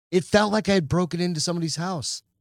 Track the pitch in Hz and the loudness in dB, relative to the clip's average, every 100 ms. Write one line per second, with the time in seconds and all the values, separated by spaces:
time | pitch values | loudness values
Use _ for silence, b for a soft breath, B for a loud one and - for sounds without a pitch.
0 | - 185 - 208 208 214 196 196 143 170 | -2 -2 4 4 4 2 2 2 2 0
1 | 175 170 180 160 175 175 165 151 180 175 | 0 -2 -2 -2 -2 -2 -4 -4 -6 -6
2 | 113 - _ _ | -6 -10 _ _